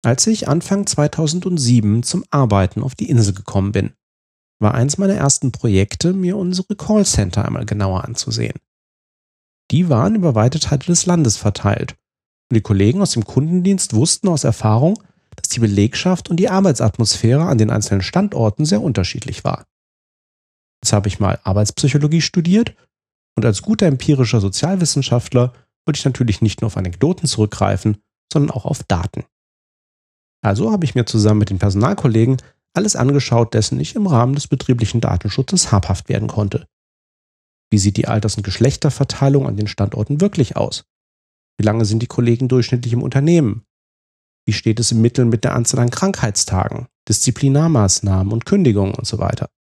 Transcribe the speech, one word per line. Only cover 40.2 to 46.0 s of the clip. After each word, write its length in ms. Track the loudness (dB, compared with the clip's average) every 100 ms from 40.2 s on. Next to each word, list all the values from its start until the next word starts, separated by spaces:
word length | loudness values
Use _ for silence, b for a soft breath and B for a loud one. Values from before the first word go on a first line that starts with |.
wirklich 340 | 0 2 -2 0
aus? 300 | -4 -6 _ _ _ _ _ _ _ _
Wie 80 | 0
lange 200 | 2 0
sind 180 | 0
die 40 | -2
Kollegen 400 | -2 0 0 0
durchschnittlich 460 | 0 0 -2 -2
im 80 | -2
Unternehmen? 640 | -2 0 2 4 2 -2 _ _ _ _ _ _ _ _ -6
Wie 80 |
steht 260 | -2 0 0
es 120 | 0
im 100 | 2
Mittel 240 | 2 2 0
mit 180 | 0
der 120 | 0 -2
Anzahl 240 | -2 0
an 100 | 0
Krankheitstagen, 960 | 0